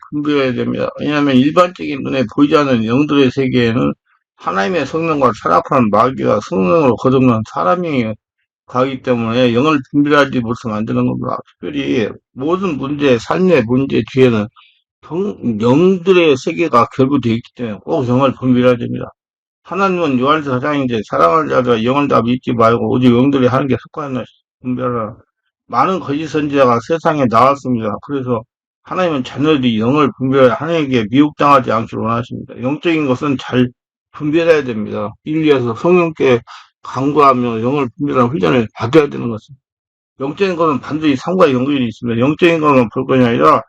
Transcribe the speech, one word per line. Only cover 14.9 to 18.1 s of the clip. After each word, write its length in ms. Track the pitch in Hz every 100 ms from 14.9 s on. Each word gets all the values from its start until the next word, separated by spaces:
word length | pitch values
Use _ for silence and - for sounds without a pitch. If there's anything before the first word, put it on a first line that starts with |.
| _ -
성-, 540 | 160 202 190 123 104
영들의 760 | 117 139 185 190 170 180 160 131
세계가 500 | - 165 165 120 113 -
결부되어 360 | 131 139 117
있기 180 | 113 - -
때문에 220 | 117 95
꼭 240 | - 160
영을 240 | 123